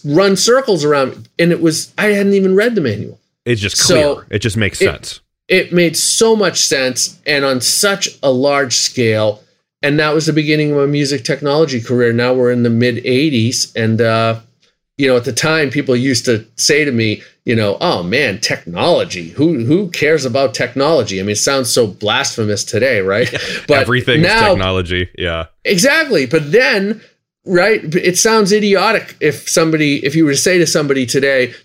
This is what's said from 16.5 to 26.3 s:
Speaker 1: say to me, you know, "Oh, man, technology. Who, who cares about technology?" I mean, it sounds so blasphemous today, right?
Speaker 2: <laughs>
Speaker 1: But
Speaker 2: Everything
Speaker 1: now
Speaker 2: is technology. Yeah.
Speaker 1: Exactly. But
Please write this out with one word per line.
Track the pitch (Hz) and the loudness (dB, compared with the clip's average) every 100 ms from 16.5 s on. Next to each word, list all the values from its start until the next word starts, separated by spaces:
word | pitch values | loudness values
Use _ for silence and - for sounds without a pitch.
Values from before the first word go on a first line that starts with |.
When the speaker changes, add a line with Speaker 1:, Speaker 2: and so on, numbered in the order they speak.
| - | -4
Speaker 1:
say | - 147 147 | 0 2 2
to | |
me, | 117 110 101 - _ - | 0 -2 -4 -10 _ -2
you | 113 | 0
know, | 104 98 | 0 0
"Oh, | 170 117 | -2 -2
man, | 87 123 131 92 | -2 -2 -2 -4
technology. | - 139 - 87 143 151 90 90 82 | -6 -6 -8 -2 0 0 -2 -8 -10
Who, | 90 160 143 | -2 0 0
who | 117 170 190 | 0 0 -2
cares | - 147 160 131 | -2 0 0 0
about | 117 131 | 0 -2
technology?" | 117 123 135 143 160 101 95 | -2 -4 -2 0 2 0 -4
I | |
mean, | 101 | -4
it | 104 | -2
sounds | 147 139 127 | -2 -2 0
so | 131 110 | 0 0
blasphemous | 87 104 123 143 - 107 101 - | -2 -2 -2 -2 -4 -4 -4 -4
today, | 107 131 110 | -2 0 0
right? | 95 101 123 | 0 0 0
Speaker 2:
<laughs> | 127 - - - | -2 -4 -8 0
Speaker 1:
But | 143 | 0
Speaker 2:
Everything | 123 123 - 156 | 2 0 2 2
Speaker 1:
now | 170 226 214 | 2 2 2
Speaker 2:
is | 180 | 2
technology. | 95 92 87 90 87 - | 0 -2 -2 -4 -4 -6
Yeah. | 87 82 80 _ | -6 -6 -8 _
Speaker 1:
Exactly. | - 185 262 311 302 185 | -4 0 2 2 0 -2
But | 127 | 0